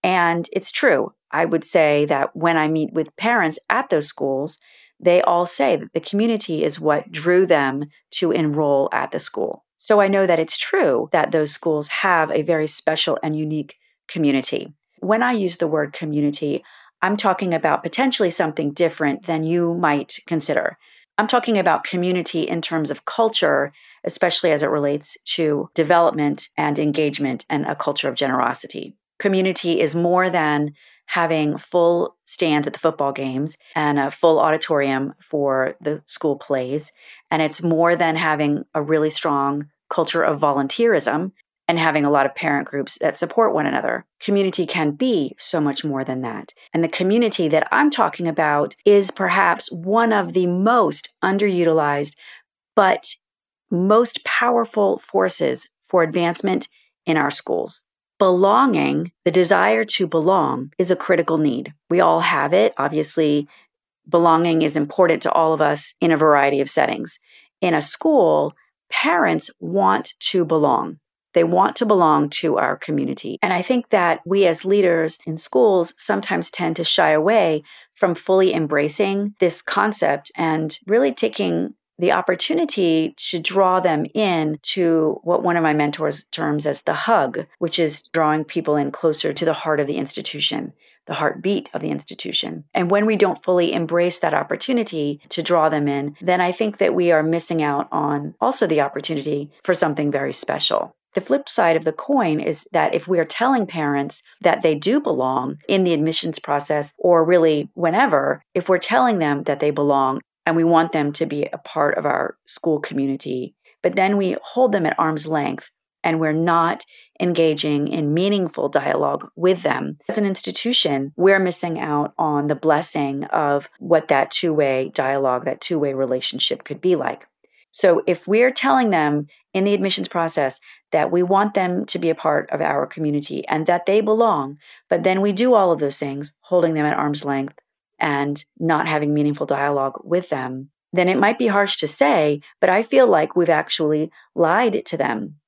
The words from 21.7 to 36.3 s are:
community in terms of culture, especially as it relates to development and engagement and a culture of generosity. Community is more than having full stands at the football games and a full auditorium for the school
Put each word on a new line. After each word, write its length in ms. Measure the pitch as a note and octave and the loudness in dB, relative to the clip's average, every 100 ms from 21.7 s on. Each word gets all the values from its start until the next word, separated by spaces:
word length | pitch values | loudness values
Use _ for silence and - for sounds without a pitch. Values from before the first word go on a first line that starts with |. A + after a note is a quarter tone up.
| D#3 - | 0 -2
community 580 | F3+ F3+ F3+ - E3 | -2 0 -2 -2 -4
in 180 | - E3+ | -4 -4
terms 300 | - D#3+ D3 | -4 -4 -4
of 140 | D3 - | -6 -8
culture, 680 | - A3+ A3 D#3 C#3 C#3+ _ - - | 0 0 2 0 0 -2 _ -20 -12
especially 480 | - - - - F3 | -10 -2 0 2 2
as 120 | D3 | 2
it 60 | D3+ | 0
relates 480 | D3 C#3+ D3 - - - - | 0 0 -2 -6 -14 -8 -2
to 340 | D#3 D3 - - | 0 -2 -4 -2
development 720 | D#3 F3 E3+ D3+ D3 D3 - - | 2 4 4 2 -2 -2 -8 -4
and 200 | D3+ D3 | -4 0
engagement 680 | D3+ D3 D3+ C#3+ C#3+ B2+ - | 0 0 -2 -2 -4 -6 -4
and 160 | D3 - | -4 -4
a 100 | C#3 | -4
culture 340 | - C#3 C#3 | -4 -2 -4
of 60 | A#2+ | -2
generosity. 800 | C#3 C3 A#2+ B2+ - - - - _ _ | -2 0 -2 -4 -10 -12 -12 -18 _ _
Community 640 | G3+ F#3+ F#3+ F3+ F3 E3 | -2 0 0 -2 -2 0
is 160 | D#3+ E3 | 0 0
more 340 | E3+ F3+ F#3 | 2 2 2
than 440 | F3 D3+ D3 D3 D3 _ _ - | 2 2 2 -2 -6 _ _ -6
having 520 | F3 E3 D#3+ D3+ - | -2 0 0 0 -4
full 600 | - F3+ E3+ E3+ - _ - | -2 2 4 2 -2 _ -12
stands 420 | - E3 D3 D3 | -2 2 2 0
at 60 | |
the 60 | - | -2
football 340 | E3 D#3+ C#3 | -2 0 -4
games 440 | C3+ C3+ C3 D3 - _ E3 | -4 -6 -4 -6 -8 _ -2
and 220 | D3+ C#3+ | 0 0
a 140 | C#3 | -2
full 280 | - E3+ D#3+ | 2 4 4
auditorium 760 | D#3 D#3 - D3+ C#3 C3+ C#3 - | 4 0 0 0 0 -2 -4 -8
for 540 | - D3+ C#3 C3 C3 - | -8 -4 0 0 -2 -4
the 220 | D#3 D3+ - | -6 -6 -8
school 320 | - D#3 | -4 -2